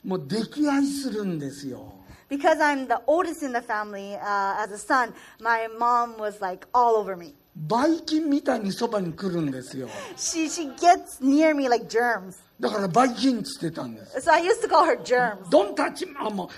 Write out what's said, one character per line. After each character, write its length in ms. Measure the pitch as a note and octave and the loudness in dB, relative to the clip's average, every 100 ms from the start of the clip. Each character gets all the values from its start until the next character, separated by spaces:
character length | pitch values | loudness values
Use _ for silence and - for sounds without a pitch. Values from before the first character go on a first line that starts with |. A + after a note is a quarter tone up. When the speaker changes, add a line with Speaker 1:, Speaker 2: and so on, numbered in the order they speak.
Speaker 1:
も 120 | - F#3 | -6 -6
う 100 | C#3 | -4
溺 420 | G#3+ - D4 D4 | -4 -4 -2 2
愛 160 | C#4 | 2
す 260 | C#4 C#4 C4 | 0 -2 -4
る 140 | G#3+ | -4
ん 140 | G3 D#3+ | -4 -4
で 120 | C#3 | -6
す 180 | - C3+ | -10 -12
よ。 240 | A#2 - - - - - | -12 -16 -20 -20 -20 -8
Speaker 2:
Because 320 | C#4 D#4+ D4+ | 0 2 4
I'm 260 | D4+ C#4 B3+ | 2 0 -2
the 80 | A3+ - | -2 2
oldest 380 | E4 E4+ D4 | 2 2 -4
in 80 | C#4+ | -4
the 80 | A#3+ | -4
family, 580 | A#3+ G#3+ G#3 G3+ G3 G3+ | -4 -6 -6 -8 -10 -8
uh, 400 | G3 G3+ G3 F#3+ | -2 0 0 -2
as 140 | G#3+ | -4
a 60 | G3+ | -6
son, 340 | - C4+ A3+ - - - | 0 2 0 -6 -20 -6
my 300 | A3 A3+ A3+ A3+ | -2 0 -2 0
mom 380 | A#3+ A#3+ A#3 A3 | 2 2 0 -4
was, 240 | G#3 G#3 | -6 -4
like, 260 | F#3+ F#3 - | -6 -6 0
all 240 | B3 A#3+ A3 | 4 6 4
over 180 | G3 | 2
me. 200 | F3+ E3 - _ | -6 -10 -20 _
Speaker 1:
ば 320 | E3 D3+ A3+ D#4 | -10 -2 2 2
い 140 | E4 | 2
菌 300 | - D#4 D#4+ | 0 0 2
み 120 | C#4+ | 0
た 140 | - A#3+ | 0 -2
い 40 | |
に 120 | G3 | -2
そ 160 | - A#3 | -2 -2
ば 120 | G#3 | -2
に 120 | F3 | -4
来 160 | - G3 | -4 -4
る 140 | F3 | -2
ん 80 | D3 | -2
で 120 | C3 | -4
す 160 | B2 C3 | -10 -10
よ。 80 | A#2+ - B4 F#4 | -10 -10 -12 -8
Speaker 2:
She, 300 | - E4 D#4 | -6 -2 -2
she 280 | E4+ C#4+ B3 | -4 -8 2
gets 440 | E4+ F#4+ - - | 6 6 2 -2
near 320 | C4 C#4+ D#4 | 2 4 4
me 140 | C#4+ C4 | 4 2
like 180 | A#3 E3 | 0 0
germs. 520 | A3 A#3+ G#3+ F#3 - _ - | 0 0 0 -6 -18 _ -4
Speaker 1:
だ 120 | A#3+ | -4
か 80 | G#3 | -2
ら 100 | G3 | 0
ば 160 | D#3+ | 4
い 100 | C4+ | 2
菌 260 | F#3+ C4 A#3 | 2 0 0
っ 20 | |
つ 160 | - - | -4 -6
っ 20 | |
て 100 | E3 | -8
た 140 | - | -6
ん 100 | A#2+ | -10
で 100 | A2 - | -12 -10
す。 220 | - E4+ | -4 4
Speaker 2:
So 40 | |
I 100 | D#4+ | 4
used 200 | F4 A4+ | 4 0
to 60 | G#4+ | 4
call 180 | E4 D#4+ | 4 4
her 140 | A#3+ | 2
germs. 440 | F3 B3 A#3+ G3+ F3 | 2 2 2 -2 2
Speaker 1:
Don't 240 | D4+ G4+ | 4 4
touch 320 | - D4+ - F#4 | -2 -4 -4 -12
me. 60 | C#4 | -8
あ、 120 | A3+ | -6
も 160 | G3+ | -6
う、 20 | F3+ | -8